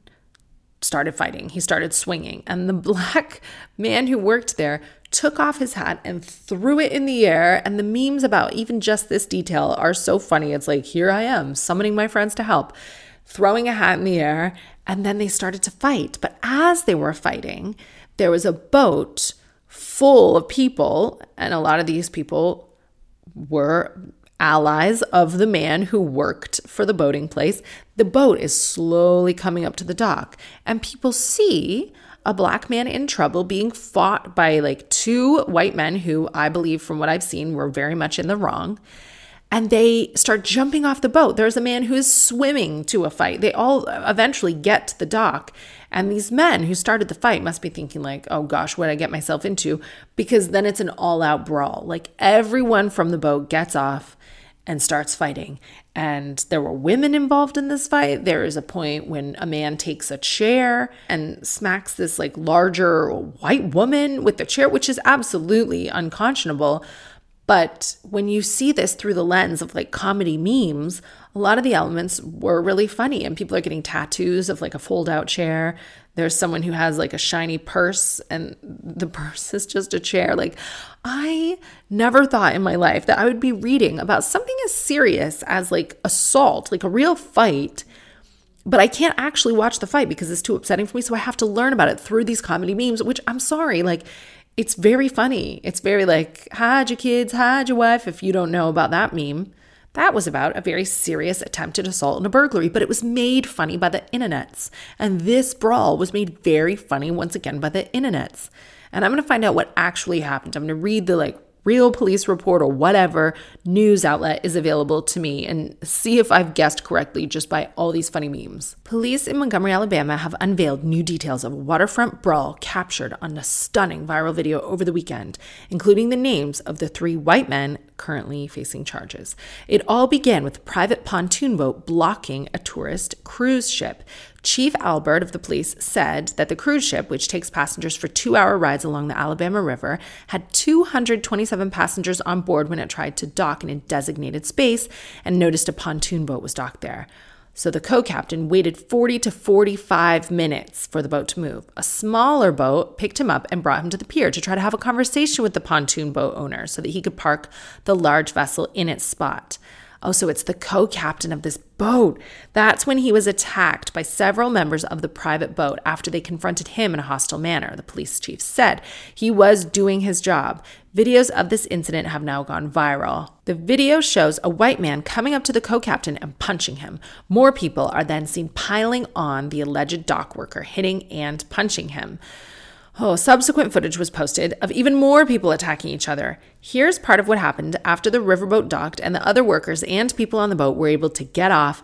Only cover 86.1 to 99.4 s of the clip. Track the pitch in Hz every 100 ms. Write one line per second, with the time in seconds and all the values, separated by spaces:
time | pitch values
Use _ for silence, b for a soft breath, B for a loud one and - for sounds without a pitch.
86.1 | - - 269 277 - - 190 190 196 302
87.1 | 320 - - 226 143 143 - - b b
88.1 | b b b _ _ - 220 202 - 320
89.1 | - 277 302 240 226 220 - 196 285 220
90.1 | 160 165 170 - 190 - 190 202 247 240
91.1 | 226 226 - 220 208 254 262 147 - -
92.1 | 226 220 226 - 165 180 196 247 226 202
93.1 | 262 - 247 - 311 320 180 180 170 -
94.1 | B B B B - 220 - 202 254 269
95.1 | 262 240 247 - - - 175 - 202 190
96.1 | 160 160 - - - 233 269 262 240 254
97.1 | 240 240 240 247 269 254 247 233 240 233
98.1 | 165 190 190 175 175 160 160 160 165 214
99.1 | 170 143 147